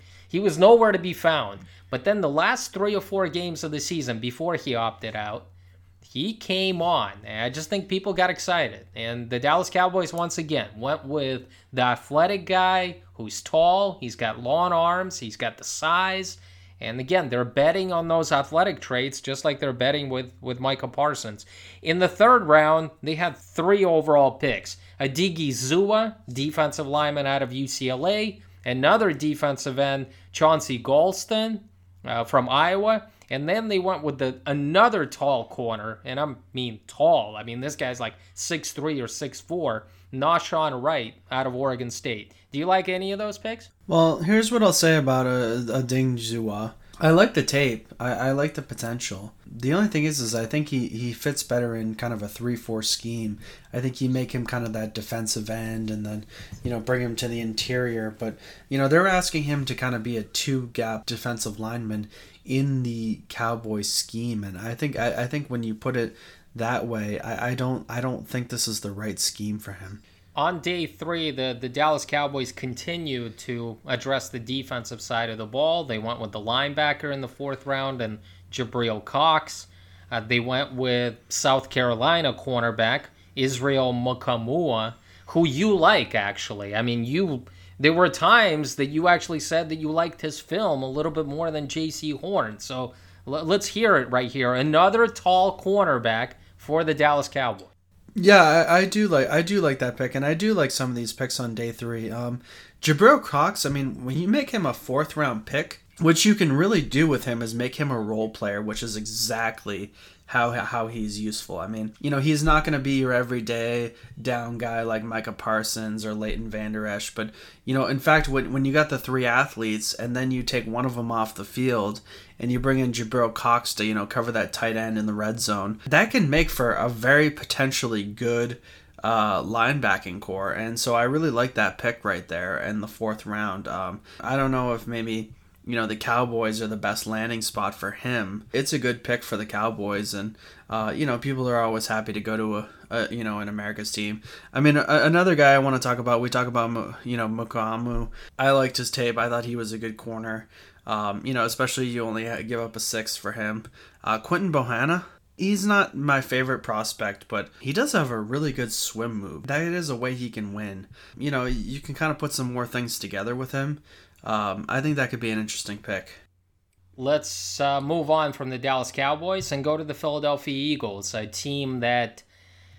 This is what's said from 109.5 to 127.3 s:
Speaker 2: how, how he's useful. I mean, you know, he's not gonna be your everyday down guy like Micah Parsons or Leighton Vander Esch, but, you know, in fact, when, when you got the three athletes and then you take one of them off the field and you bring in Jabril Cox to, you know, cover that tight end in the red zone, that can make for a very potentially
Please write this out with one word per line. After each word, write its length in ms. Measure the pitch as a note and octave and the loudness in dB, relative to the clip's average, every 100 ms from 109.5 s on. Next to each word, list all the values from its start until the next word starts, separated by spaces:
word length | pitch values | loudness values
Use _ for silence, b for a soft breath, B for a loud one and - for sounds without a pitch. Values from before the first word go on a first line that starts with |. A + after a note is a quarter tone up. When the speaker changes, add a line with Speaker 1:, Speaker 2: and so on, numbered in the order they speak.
| - G2+ G2 G2+ B B B - | -4 -8 -8 -10 B B B -4
Speaker 2:
how, 240 | B2 A#2+ | 0 0
how 340 | A#2+ G#2+ B2 A2+ | 0 -4 -4 -4
he's 340 | A#2 G#2+ G#2 | -6 -6 -6
useful. 380 | G#2+ G#2+ - F2+ | -6 -6 -8 -8
I 80 | F#2+ | -8
mean, 260 | A2 G#2+ - | -8 -8 -6
you 80 | C#3+ | -2
know, 120 | C#3 | 0
he's 220 | D3 D3+ | 2 4
not 220 | D#3 D#3 | 4 4
gonna 140 | D#3 C#3+ | 2 -2
be 200 | C3+ C3+ | 0 0
your 140 | B2+ | 2
everyday 840 | B2 B2 B2 A2+ A#2 A#2 A#2+ A#2 B B - | 2 0 -2 -2 -2 -2 -2 -4 B B -8
down 380 | A#2+ A#2+ A#2 A#2+ | -4 -4 -4 -6
guy 240 | A#2+ A2+ | -4 -2
like 200 | A2+ A2 | -2 -2
Micah 300 | A2+ A2+ A2+ | -4 -6 -6
Parsons 720 | G#2+ A#2 A2 A2 A#2 A2 G#2+ A2 | -6 -2 0 0 -4 -4 -6 -6
or 80 | |
Leighton 340 | G#2+ G#2+ G#2+ A2 | -4 -4 -4 -6
Vander 380 | G#2+ G#2+ G#2+ G#2+ | -6 -6 -6 -6
Esch, 280 | G#2 - | -6 -6
but, 160 | - A2 B B B | -6 -8 B B B
you 100 | - | -2
know, 120 | C3 B2+ | 0 2
in 120 | C3+ | 2
fact, 300 | D#3 D#3 D3 | 4 4 4
when, 240 | C3+ A2 | 0 0
when 120 | C3+ | 0
you 80 | C3+ | 2
got 180 | D3 D3+ | 2 2
the 80 | C3+ | -2
three 280 | - C3 B2 | -2 0 2
athletes 640 | A#2+ C#3 - A2 G#2+ G#2+ | 2 2 -2 -2 -2 -4
and 240 | - A#2+ B2 | -4 -4 -2
then 140 | C3 | -2
you 120 | B2+ | -2
take 240 | A#2 B2+ A2 | -2 -2 -2
one 200 | A#2 B2+ | -2 -2
of 80 | |
them 180 | A#2+ A#2 | -2 -2
off 220 | A2+ A2 | -2 -2
the 100 | - | -4
field 560 | G2 - B2+ A#2 G2+ G#2 B B B - | -8 -2 0 2 0 -4 B B B -6
and 120 | A#2+ | -2
you 80 | B2 | 0
bring 180 | C3+ C3 | 2 2
in 140 | B2+ | 2
Jabril 420 | A#2+ A2+ B2+ A2+ | -2 -2 0 0
Cox 400 | - B2 A#2+ - | 0 2 2 2
to, 100 | - | -2
you 80 | G#2+ | 0
know, 140 | G#2+ G2+ | 0 -2
cover 240 | B2+ A#2 | -4 -2
that 220 | A2+ F#2 | -2 -2
tight 240 | - A#2 A2 | -2 -2 -2
end 200 | A2+ A2 | -2 -2
in 100 | G#2+ | -2
the 60 | |
red 280 | G#2 G#2+ A2+ | -2 -2 -2
zone, 400 | - G#2 G2+ A2 | -2 -2 -4 -6
that 280 | - D3 A3 | 0 2 4
can 180 | C4 D3+ | 2 4
make 180 | D3+ E3 | 4 2
for 240 | - A#2+ | 2 2
a 160 | - A#2+ | 2 0
very 400 | A2+ B2 C#3+ | 0 4 6
potentially 760 | D3+ | 4